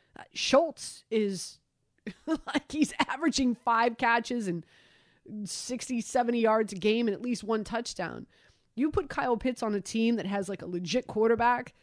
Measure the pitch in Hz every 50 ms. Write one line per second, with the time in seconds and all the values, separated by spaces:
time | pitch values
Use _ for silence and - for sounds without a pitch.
0 | _ _ - - - - - - - - 240 294 339 311 - - - - - -
1 | - - 226 220 208 196 190 165 - - - _ _ _ _ _ _ _ _ _
2 | - 208 - _ - 311 320 - - - - 285 - - 277 311 294 - - -
3 | - - - 269 330 294 - 285 262 247 226 - - 240 226 226 233 247 233 -
4 | 254 233 233 240 233 - 247 240 208 185 170 165 - _ _ _ _ _ _ _
5 | _ _ _ _ - - 214 214 202 - - - - - 254 226 - - 254 233
6 | - - - 247 240 233 240 233 220 220 220 220 220 - 208 170 175 214 220 233
7 | 240 220 196 - 233 247 233 - 208 208 226 220 202 - 233 233 240 - - -
8 | 175 - - 117 - - _ _ _ _ _ _ _ _ - 220 285 302 302 392
9 | 294 - - 294 254 254 240 202 - 262 247 - 240 214 208 196 - - - 226
10 | 226 233 233 214 165 196 202 202 185 202 196 - - 180 180 175 180 151 196 254
11 | - - - 214 220 226 233 226 233 240 247 247 240 - - _